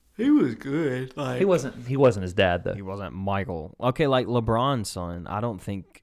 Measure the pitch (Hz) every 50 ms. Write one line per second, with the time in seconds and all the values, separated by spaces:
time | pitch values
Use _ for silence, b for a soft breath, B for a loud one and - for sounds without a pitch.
0 | _ _ _ - 226 277 302 294 190 131 113 113 - 135 139 156 170 139 127 127
1 | 131 131 - 147 143 131 123 127 185 202 180 151 127 127 - - 120 120 135 135
2 | 139 127 107 101 92 90 87 101 98 90 87 90 - - - - 98 95 95 101
3 | 98 87 - 90 95 98 98 98 95 87 90 82 78 80 - - - 127 127 -
4 | 160 143 135 127 120 92 123 123 117 110 113 113 123 139 139 123 101 - - 95
5 | 87 87 87 87 85 - 90 104 113 120 107 90 - - 101 98 87 - - -